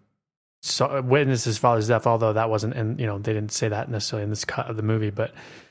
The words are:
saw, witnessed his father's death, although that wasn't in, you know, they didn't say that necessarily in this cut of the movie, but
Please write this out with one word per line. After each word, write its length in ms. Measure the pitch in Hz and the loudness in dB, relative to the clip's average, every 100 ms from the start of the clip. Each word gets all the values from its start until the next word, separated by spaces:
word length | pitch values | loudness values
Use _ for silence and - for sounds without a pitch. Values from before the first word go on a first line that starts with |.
| _ _ _ _ _ _ | _ _ _ _ _ _
saw, 360 | - - 131 139 | -4 0 0 0
witnessed 460 | 127 139 135 123 120 | 2 4 4 2 0
his 120 | 104 | 2
father's 300 | 127 117 107 | 4 4 4
death, 180 | 113 123 | 4 4
although 260 | 117 113 | 4 2
that 160 | 107 113 | 2 0
wasn't 240 | 110 110 | 0 -2
in, 240 | - 110 117 | -2 -4 -2
you 60 | 113 | -4
know, 140 | 101 | -4
they 120 | 104 | -2
didn't 180 | 107 107 | -2 -2
say 160 | - 117 | -2 -2
that 180 | 104 123 | -2 -4
necessarily 340 | 110 - 110 | -4 -4 -4
in 60 | 104 | -4
this 120 | 104 | -4
cut 240 | - - - | -4 -6 -6
of 80 | 110 | -4
the 80 | |
movie, 280 | 107 110 107 | 0 0 -2
but 200 | 104 113 - - - - | -4 -6 -6 -20 -20 -20